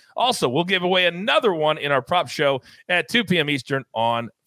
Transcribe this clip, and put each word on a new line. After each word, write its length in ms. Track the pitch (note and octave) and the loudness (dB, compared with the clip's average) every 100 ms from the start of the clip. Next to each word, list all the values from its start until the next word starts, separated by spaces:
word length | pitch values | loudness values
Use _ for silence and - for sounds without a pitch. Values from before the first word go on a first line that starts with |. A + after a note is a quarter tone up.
| _ - | _ -2
Also, 320 | B3 A#3+ C#3+ | -2 0 0
we'll 160 | B2+ | 0
give 200 | F3 F#3+ | 0 0
away 240 | F3+ F#3 F3+ | 2 2 2
another 460 | F3 G#3+ D4+ A3+ | 0 0 0 2
one 240 | E3+ D3+ D#3 | 2 0 0
in 140 | C#3+ | 0
our 100 | C#3 | 0
prop 280 | B2+ F3+ C#3+ | 2 0 0
show 320 | - C#3+ C3+ - - - | 0 0 0 -6 -14 -4
at 220 | F3+ D#3+ | -2 0
two 160 | A#3+ G3+ | 0 2
P 140 | F3+ | 0
M 100 | D3 | 0
Eastern 340 | C#3+ - C3+ C3 | -2 -2 -6 -4
on 360 | A2+ A#2 A#2 A#2 - | -2 0 0 -4 -12